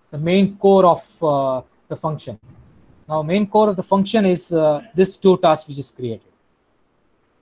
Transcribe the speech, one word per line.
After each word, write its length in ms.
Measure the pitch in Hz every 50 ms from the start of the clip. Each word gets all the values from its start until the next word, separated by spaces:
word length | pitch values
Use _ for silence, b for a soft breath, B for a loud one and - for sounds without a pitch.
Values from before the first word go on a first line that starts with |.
| _ _
the 80 | 156 143
main 380 | 156 170 185 196 196 190 196
core 300 | - - 196 196 190 180
of, 180 | 170 156 - - _ _ -
uh, 400 | 170 151 143 139 135 131 131 127 - _ _ _ _ -
the 80 | 151
function. 440 | - - 156 151 143 - 135 107 - _ - - - - _ _ _ _ _ _ _ _ -
Now, 140 | 156 156
main 240 | 151 156 185 208 208
core 220 | 202 - 214 220 208
of 80 | 185
the 80 | 180 -
function 420 | - 196 196 196 196 233 220 196
is, 260 | 185 180 170 - -
uh, 300 | 170 160 156 151 147 143 - - -
this 220 | 175 190 190 -
two 200 | - - 190 180 185
tasks 300 | - 160 156 156 - 151
which 100 | 139 143
is 140 | 139 -
created. 340 | - - 127 117 110 101 _ _ _ _ _ _ _ _ _ _ _ _ _ _ _ _ _ _ _ _ _ _ _ _